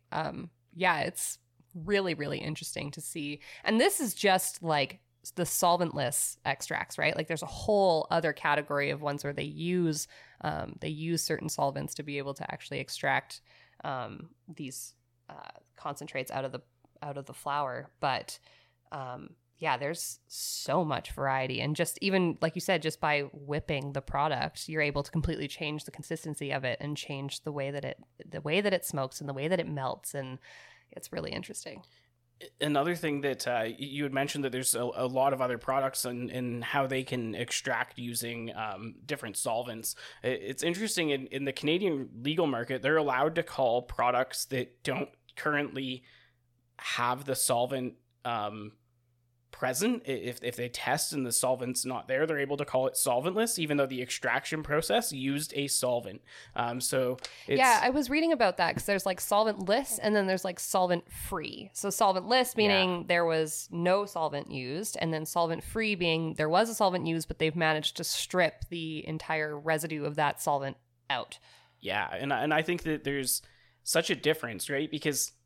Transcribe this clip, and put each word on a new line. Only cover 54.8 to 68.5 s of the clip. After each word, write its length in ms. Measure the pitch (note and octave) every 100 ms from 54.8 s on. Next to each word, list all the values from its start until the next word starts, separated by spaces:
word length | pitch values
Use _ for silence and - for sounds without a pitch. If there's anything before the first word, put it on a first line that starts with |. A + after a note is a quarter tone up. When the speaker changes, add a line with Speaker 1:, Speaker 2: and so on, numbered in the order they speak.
| - A3+ A3+
Speaker 2:
used 400 | C3+ C3+ C#3+ D3+ -
a 120 | C#3+
solvent. 540 | - B2 A#2+ G#2 G2 - - - -
Um, 260 | A#2+ B2
so 360 | - C3+ B2+ B2 - - -
it's 120 | C#3
Speaker 1:
Yeah, 200 | B3+ A3
I 100 | B3
was 180 | C4+ B3
reading 240 | D4 E4
about 240 | D4 G#3 F3+
that, 160 | E3+ F3
'cause 100 | -
there's, 200 | G3 G3
like, 140 | F3+
solventless 800 | - G3+ A3 G#3 F#3+ A3+ C4+ -
and 140 | G#3+ G#3
then 100 | F#3+
there's, 180 | F#3
like, 160 | F#3+ F3
solvent 500 | - G3 F3+ F3 -
free. 600 | - - F3+ D3+ - G3
So 160 | - G3+
solventless 680 | G3 G3+ F#3 F3+ B3+ B3 -
Speaker 2:
Yeah. 100 | G#3
Speaker 1:
meaning 380 | G3 F#3 F3 E3+
there 180 | F3 E3+
was 440 | D#3+ D#3 - -
no 340 | E3+ F3 F#3+ G3+
solvent 460 | E3+ D#3 C#3+ -
used, 460 | C#3 B2+ D3+ G#3+ -
and 140 | E3
then 120 | D#3 -
solvent 380 | F3 E3+ E3
free 300 | - A3+ A3
being 400 | F#3+ F3 D#3+ D#3+
there 160 | D#3+ D#3
was 180 | F3+ A3+
a 80 | A3
solvent 300 | G3+ F3+ E3
used, 220 | E3 -
but 100 | -
they've 180 | D#3+ E3
managed 400 | D#3+ D#3 D3+ -
to 60 |
strip 640 | E3 - - F#3 E3